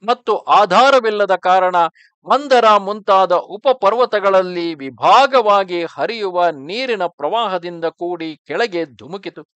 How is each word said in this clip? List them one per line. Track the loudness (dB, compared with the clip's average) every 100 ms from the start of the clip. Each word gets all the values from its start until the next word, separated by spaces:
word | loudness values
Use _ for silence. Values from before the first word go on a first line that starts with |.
ಮತ್ತು | -2 -4 0 -4 2
ಆಧಾರವಿಲ್ಲದ | 2 4 4 4 4 2 -2 0 0
ಕಾರಣ | 2 2 2 0 -2 _ _ _ -2
ಮಂದರ | -2 2 2 4 2
ಮುಂತಾದ | 0 -10 0 2 2 0 -2
ಉಪಪರ್ವತಗಳಲ್ಲಿ | -6 -2 0 0 0 0 0 0 0 0 -4 -8 -8
ವಿಭಾಗವಾಗಿ | -14 -4 2 4 4 2 2 0 0 -6
ಹರಿಯುವ | -8 -6 -6 -4 -6 0 -2 -2
ನೀರಿನ | -10 -8 -6 -4 -6 _
ಪ್ರವಾಹದಿಂದ | -6 -4 -4 -6 -8 -8 -8 -8
ಕೂಡಿ | -10 -8 -10 -14 _
ಕೆಳಗೆ | -6 -4 -4 -8 _
ಧುಮುಕಿತು. | -18 -16 -16 -18 -20